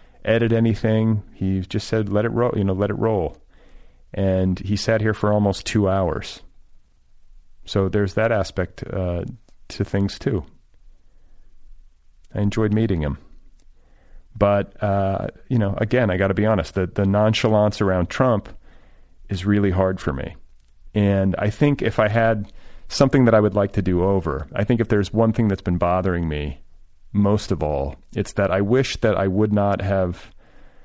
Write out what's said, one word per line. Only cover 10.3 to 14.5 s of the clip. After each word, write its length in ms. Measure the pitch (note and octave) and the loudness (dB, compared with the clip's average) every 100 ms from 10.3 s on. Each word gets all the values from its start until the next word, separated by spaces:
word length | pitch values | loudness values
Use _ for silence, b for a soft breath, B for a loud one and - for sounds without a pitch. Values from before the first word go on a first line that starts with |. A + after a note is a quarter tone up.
| A2 - - _ - - - - - - - - - - - - _ _ - - | -4 -6 -16 _ -20 -20 -20 -20 -20 -20 -20 -20 -20 -20 -20 -20 _ _ -20 -10
I 80 | - | -4
enjoyed 320 | G2+ G#2+ G#2+ | -2 0 0
meeting 300 | G#2+ A2+ F2 | 2 0 0
him. 160 | D2 C#2 - - - - - - - - - - - A2 | -2 -4 -12 -20 -20 -20 -20 -20 -20 -20 -20 -20 -12 0
But, 420 | G2+ | 2